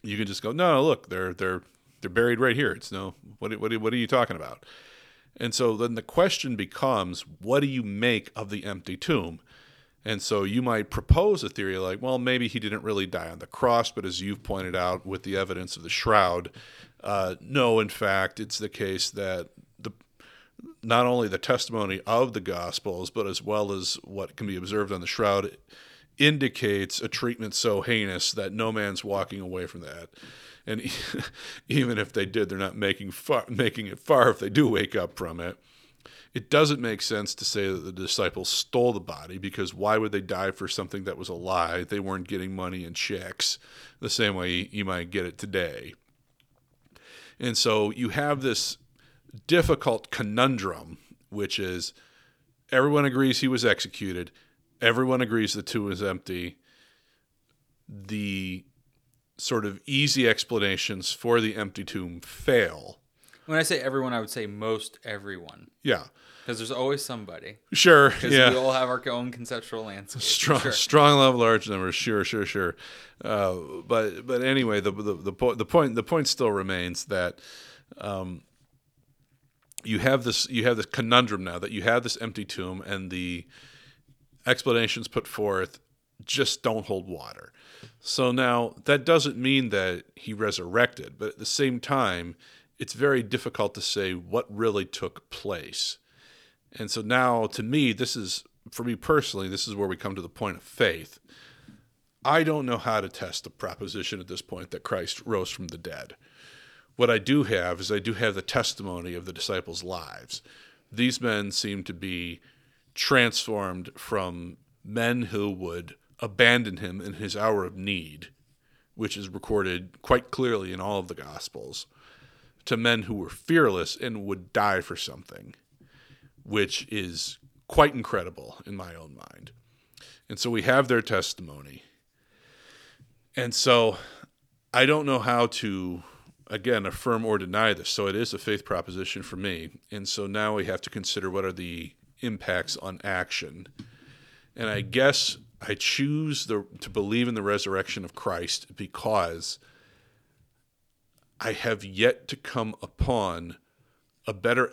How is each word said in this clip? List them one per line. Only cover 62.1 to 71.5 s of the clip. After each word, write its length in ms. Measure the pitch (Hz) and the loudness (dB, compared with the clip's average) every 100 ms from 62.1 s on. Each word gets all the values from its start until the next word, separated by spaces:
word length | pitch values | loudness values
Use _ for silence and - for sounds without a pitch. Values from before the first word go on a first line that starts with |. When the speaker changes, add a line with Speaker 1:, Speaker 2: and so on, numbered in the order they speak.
| 85 | -12
Speaker 1:
fail. 800 | - - - 123 90 78 - - _ _ _ - | -16 -4 4 4 4 -2 -16 -20 _ _ _ -20
Speaker 2:
When 140 | - 156 | -2 0
I 40 | |
say 160 | 156 151 | 2 0
everyone, 340 | 131 135 131 | 0 0 0
I 60 | 120 | -2
would 100 | 107 | -4
say 160 | 123 | -6
most 540 | 104 104 110 110 - - | -8 -4 -2 -2 -4 -12
everyone. 640 | 113 104 101 92 82 - 82 _ | -10 -10 -8 -12 -12 -20 -20 _
Speaker 1:
Yeah. 220 | 143 95 - _ - - | 0 0 -2 _ -20 -16
Speaker 2:
'Cause 120 | - 113 | -10 -8
there's 140 | 113 | -6
always 320 | 123 131 143 | -2 -2 -2
somebody. 540 | - 120 98 82 - 107 _ | -6 -10 -12 -14 -16 -18 _
Speaker 1:
Sure, 380 | - 180 151 139 | 6 12 12 12
Speaker 2:
'Cause 200 | - 123 | 6 6
Speaker 1:
yeah. 180 | 135 127 | 10 10
Speaker 2:
we 60 | 127 | 8
all 160 | 131 | 4
have 160 | 131 127 | 2 0
our 120 | 127 131 | -2 -2
own 220 | 120 123 | -4 -6
conceptual 540 | 123 117 120 - 113 | -8 -8 -8 -8 -8
landscape. 360 | 110 98 98 127 | -8 -12 -12 -4
Speaker 1:
Strong, 380 | - - - 135 | 0 2 4 2
Speaker 2:
Sure. 100 | 131 | 2
Speaker 1:
strong 460 | 107 - 147 147 143 | 0 6 8 10 10
love, 180 | 135 | 8
large 340 | 123 113 | 8 6